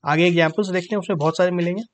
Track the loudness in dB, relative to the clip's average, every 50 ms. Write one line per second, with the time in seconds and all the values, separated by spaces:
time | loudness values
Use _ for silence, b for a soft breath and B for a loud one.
0 | 0 0 2 4 4 2 4 4 2 2 2 -2 -4 -2 -2 -4 -4 -2 -4 -6
1 | -2 -4 -4 0 0 -2 2 2 0 0 2 0 -2 -2 -4 -6 -8 _